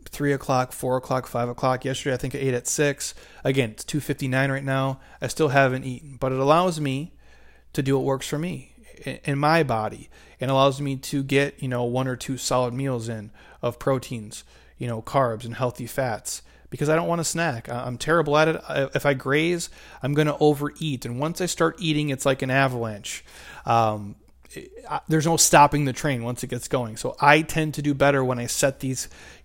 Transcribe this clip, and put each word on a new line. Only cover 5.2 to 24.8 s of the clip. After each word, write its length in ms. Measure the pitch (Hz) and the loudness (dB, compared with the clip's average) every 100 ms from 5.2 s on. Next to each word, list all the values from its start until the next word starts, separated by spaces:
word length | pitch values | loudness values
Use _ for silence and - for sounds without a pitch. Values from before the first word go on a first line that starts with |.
| 131 | -6
still 240 | - 151 | 0 4
haven't 360 | 139 135 131 131 | 6 4 2 -6
eaten, 320 | 123 147 131 | -10 -12 -6
but 120 | 131 | -4
it 60 | 131 | 2
allows 420 | 139 160 185 156 | 4 6 4 0
me 340 | 143 135 165 - - - - - - | -2 -4 -6 -14 -20 -20 -20 -20 -10
to 80 | - | -4
do 160 | 135 135 | 0 2
what 80 | 135 | 2
works 220 | 131 - | -2 -4
for 100 | 147 | -6
me 360 | 175 127 - - - - 135 | -6 -8 -14 -20 -20 -14 -10
i-, 140 | - - | -8 -4
in 120 | 139 | 0
my 260 | 151 165 | 4 4
body, 460 | 143 113 107 107 - - - - | 4 0 -2 -6 -16 -20 -20 -6
and 100 | 131 | 0
allows 300 | 135 139 135 | 4 4 2
me 160 | 143 135 | -4 -6
to 280 | - 143 | -4 -4
get, 380 | 135 135 143 - | 0 2 2 -2
you 60 | 135 | -6
know, 160 | 123 | -2
one 240 | 120 127 131 | -2 -2 -2
or 80 | 123 | -4
two 220 | - 131 | -6 -6
solid 360 | - 127 123 | 0 0 0
meals 360 | 120 139 123 113 | -2 -4 -4 -6
in 220 | 110 104 - - - | -8 -12 -18 -20 -6
of 180 | 123 - | -6 -2
proteins, 640 | - 131 - 120 107 - - - - - | 0 0 -2 -10 -12 -16 -20 -20 -20 -10
you 100 | 120 | -8
know, 140 | 113 | -8
carbs 420 | - 143 127 110 | -2 0 2 0
and 120 | 120 117 | -8 -4
healthy 320 | 127 - 123 | -4 -4 -8
fats, 540 | - 127 110 - - - - - | -4 -2 -4 -6 -12 -14 -20 -12
because 180 | - 147 | -4 0
I 80 | 160 | 2
don't 120 | 170 | 2
wanna 160 | 170 | -2
snack. 460 | 156 165 170 117 - | -2 -2 -2 -2 -6
I, 160 | 120 123 | -6 -6
I'm 120 | 120 | -4
terrible 400 | - 165 151 147 | 2 2 4 4
at 100 | 156 | 4
it. 140 | 160 - | 2 -2
I, 220 | 143 135 | -2 0
if 120 | 135 143 | 0 0
I 80 | |
graze, 560 | 135 131 147 165 175 - - - - | 0 2 2 2 -2 -4 -12 -20 -6
I'm 120 | 131 | -2
gonna 240 | 147 151 147 | 2 2 4
overeat. 640 | 151 143 143 - 160 127 120 | 4 4 -2 -4 -4 -4 -6
And 140 | 120 | -4
once 220 | 151 170 | -4 -2
I 60 | 175 | -4
start 300 | - 165 - | 0 0 0
eating, 300 | 165 151 151 | -2 0 0
it's 160 | 131 139 | 0 0
like 160 | 135 | 0
an 100 | 131 | 2
avalanche. 760 | 135 135 123 113 104 - - - - - - - | 2 2 0 -6 -8 -10 -12 -14 -20 -20 -8 2
Um, 500 | 117 110 107 104 - _ _ - - - - | 4 4 0 -6 -14 _ _ -20 -18 -18 -16